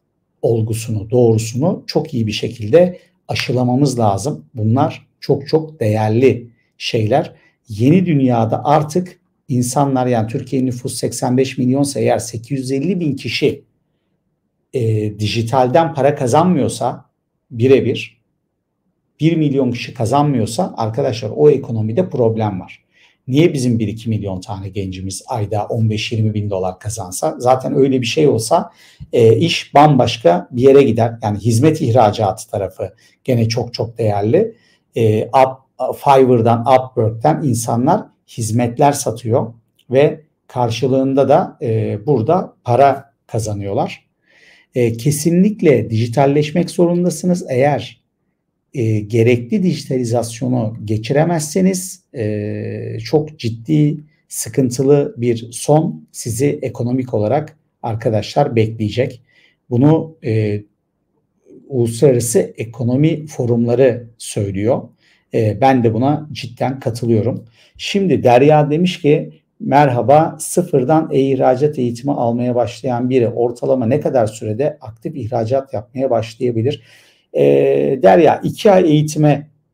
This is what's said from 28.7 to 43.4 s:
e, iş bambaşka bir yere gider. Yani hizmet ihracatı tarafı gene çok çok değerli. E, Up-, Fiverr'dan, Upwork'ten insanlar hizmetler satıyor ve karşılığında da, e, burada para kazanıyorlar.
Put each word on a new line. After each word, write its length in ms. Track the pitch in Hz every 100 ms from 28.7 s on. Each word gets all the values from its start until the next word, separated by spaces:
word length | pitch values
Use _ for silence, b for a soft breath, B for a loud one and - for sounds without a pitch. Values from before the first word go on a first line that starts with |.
| B B B -
e, 240 | 131 113 -
iş 380 | 170 - -
bambaşka 720 | - 165 127 117 - 165 180 -
bir 120 | 120
yere 200 | 135 139
gider. 320 | 120 113 117 113
Yani 160 | 107 104
hizmet 420 | 117 117 156 151
ihracatı 680 | 123 120 107 107 101 - -
tarafı 440 | 104 95 - 95 b b b
gene 240 | - 117 113
çok 260 | 117 113
çok 240 | - 113 -
değerli. 560 | 107 101 107 160 226 B B B _ 127
E, 260 | 110 107
Up-, 720 | - 135 135 131 _ - 127
Fiverr'dan, 640 | 120 147 135 127 123 117 117
Upwork'ten 800 | 120 127 127 - 110 - 151 156
insanlar 640 | 147 107 - 117 139 202 - _ _
hizmetler 640 | - 104 117 120 120 143
satıyor 640 | 143 - 113 110 131 - - _ _ -
ve 300 | 127 151 156 _ _ _
karşılığında 800 | 123 120 113 135 135 135 135 120
da, 300 | 156 214 -
e, 360 | 131 110 107 104 107
burada 500 | 127 120 180 - _
para 480 | - 120 139 135 - _ _
kazanıyorlar. 800 | 120